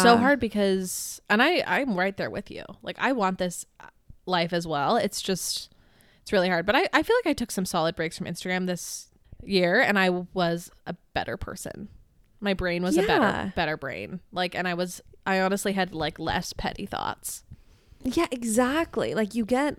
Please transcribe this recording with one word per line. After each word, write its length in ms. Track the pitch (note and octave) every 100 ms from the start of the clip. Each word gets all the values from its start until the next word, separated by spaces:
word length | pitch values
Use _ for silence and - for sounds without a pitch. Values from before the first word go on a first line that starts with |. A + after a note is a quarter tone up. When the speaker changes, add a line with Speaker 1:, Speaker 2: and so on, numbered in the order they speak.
Speaker 1:
so 100 | G#3
Speaker 2:
Yeah. 60 | A#3
Speaker 1:
hard 180 | B3+ C#4
because, 840 | A3+ G#3 G3 F#3+ F#3 - - - -
and 120 | G#3
I, 220 | C#4+ E4 -
I'm 320 | A3 C4+ F3+
right 160 | G3 G3
there 120 | A#2+
with 200 | C#3+ -
you. 140 | E2+ - -
Like, 160 | - -
I 120 | A#3
want 260 | B3+ F#3+ F#3+
this 260 | F3+ - - - - _ - - -
life 260 | F3 E3+
as 140 | F3 E3
well. 300 | D3 C#3 A#3
It's 260 | G3+ -
just, 500 | - - - - - _ _ _ _ _
it's 120 | -
really 160 | G3 F3+
hard. 160 | E3+ F#3+
But 100 | C4+
I, 100 | F#4
I 100 | C#4+
feel 140 | D#4+ B4
like 60 | F4
I 20 |
took 180 | C#4+ A#3+
some 140 | -
solid 320 | F3+ F3 E3 E3
breaks 220 | E3 -
from 80 | D#3+
Instagram 400 | F3 F#3 F#3 F3+
this 420 | F3 - - - _ _ -
year 380 | - F#3+ F3 G#3+
and 180 | B3+ G3+
I 120 | F#3
was 600 | F3+ F3+ F#3 E3+ E3+ - - -
a 80 | - _
better 240 | - - -
person. 500 | - - - - G#3 - - _ _ -
My 140 | G3+
brain 300 | F#3 F3+ F3
was 160 | F3+ D#4+
a 20 |
Speaker 2:
Yeah. 60 | G4+
Speaker 1:
better, 460 | D#4+ G#3+ - F#3+ F#3
better 200 | D#3 D#3
brain. 420 | C3+ F2 G#2 F#3 -
Like, 220 | F3+ F3+
and 140 | - F3+
I 60 |
was, 260 | E3+ F3+ - - - G3
I 140 | F#3+
honestly 320 | F#3+ G3 G#3
had, 220 | F#3+ F#3
like, 240 | D#3+ D3+ D#3+
less 340 | E3 F3+ -
petty 320 | - - -
thoughts. 580 | - - - - - - - - - _ _ -
Speaker 2:
Yeah, 220 | B3+ E4 E4+
exactly. 840 | B3 A#3 A3 B3 D#4 E4 A#3 A#2
Like, 200 | G#3+ G#3
you 120 | A#3 G#3
get 320 | B3 D4